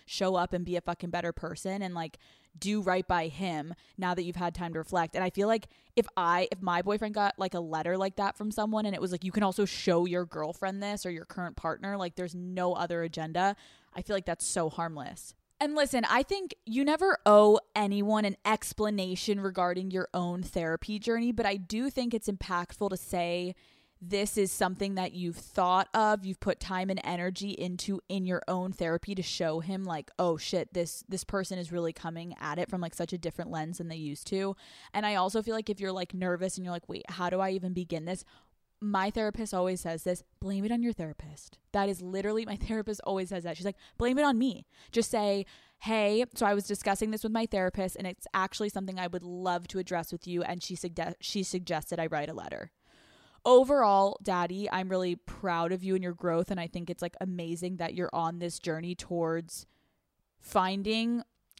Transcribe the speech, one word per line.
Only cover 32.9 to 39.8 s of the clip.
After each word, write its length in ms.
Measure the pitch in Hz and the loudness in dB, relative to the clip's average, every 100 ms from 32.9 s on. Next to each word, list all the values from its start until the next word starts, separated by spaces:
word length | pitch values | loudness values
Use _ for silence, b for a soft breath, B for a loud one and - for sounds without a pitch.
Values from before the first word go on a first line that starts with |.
such 180 | - 170 | -4 -6
a 60 | 180 | -4
different 320 | 165 - 156 | -6 -6 -6
lens 280 | 160 156 180 | -6 -6 -6
than 100 | 170 | -8
they 80 | 165 | -6
used 320 | 151 147 - | -8 -8 -4
to." 260 | 190 196 196 B B B | -2 -2 -4 B B B
And 100 | 208 | -2
I 120 | 208 202 | 0 2
also 260 | 190 220 | 2 2
feel 140 | 220 220 | 0 -2
like 120 | 214 | -2
if 120 | 196 | -4
you're, 100 | 196 | -2
like, 240 | 185 180 | -4 -4
nervous 420 | 180 180 175 185 190 | -2 0 0 -2 -4
and 80 | |
you're 80 | 180 | -6
like, 160 | 175 - | -6 -6
"Wait, 220 | - - | -10 -8
how 180 | 175 180 | -4 -2
do 120 | 185 | 0
I 100 | 190 | 0
even 220 | 190 180 | 0 -2
begin 320 | 180 180 165 | -4 -4 -4
this?" 200 | 160 185 - b b _ _ - | -4 -6 -8 b b _ _ -8
My 300 | 208 196 196 | -2 0 0
therapist 420 | 226 214 208 214 | 0 -2 -2 -4
always 280 | 185 185 185 | 0 0 0